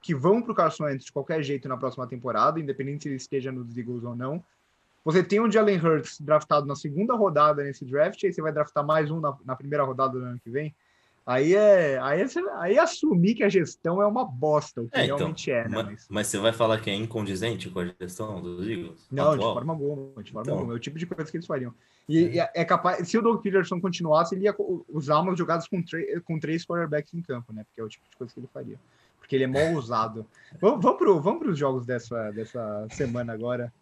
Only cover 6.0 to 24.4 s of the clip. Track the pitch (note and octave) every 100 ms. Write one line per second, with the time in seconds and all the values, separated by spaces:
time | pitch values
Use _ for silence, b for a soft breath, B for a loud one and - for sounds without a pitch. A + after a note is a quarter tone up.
6 | - - D3 D3+ - D3+ C#3+ D#3 D#3 C#3+
7 | A3 B3 G3+ D3 D3+ D3 C#3+ C3+ C3+ C#3
8 | D#3+ G3+ G3 F3 D#3 D3+ D3+ - D3 D#3
9 | D3+ D#3+ D3+ C3+ - B2+ C#3 D3 C3+ B2+
10 | C3+ B2+ B2+ A#2+ A#2 B2+ D3+ - _ _
11 | _ _ - B2+ D3 F#3+ G#3+ G3 D#3 C3
12 | C3 D3+ C4 E4 F#4 - F3 A#3+ E4 -
13 | D#4 F#3+ F3 A#3 G#3 F3+ D#3 - E3 F3+
14 | G#3 A3 A#3 B2 D3+ D3+ C#3+ - A2+ -
15 | C3+ C#3+ E3 D#3+ - B2 A2+ G2+ G#2 G#2
16 | - G2+ G#2 G2+ G#2+ A2+ A2+ A2 A2 G2
17 | A2 A2+ G2+ F#2+ A2 G#2 F2+ F#2 F2 -
18 | F2+ - G#2+ F#2+ F2 F2 G2+ G#2 E2+ -
19 | _ C3+ C#3+ D3 A2 G#2+ C3 D#3+ C#3 C#3+
20 | C3+ C3+ G#2 - A#2+ D3 A#2+ A#2 C#3+ D3+
21 | F3 F3+ D3+ E3+ E3+ D3+ B2+ - b b
22 | - D#3+ E3+ E3+ E3 E3+ E3+ F3 F3+ F#3
23 | F3 A3 A3+ A3 G3 F#3+ F3 F#3 F#3 F3
24 | E3+ D3+ E3+ F#3+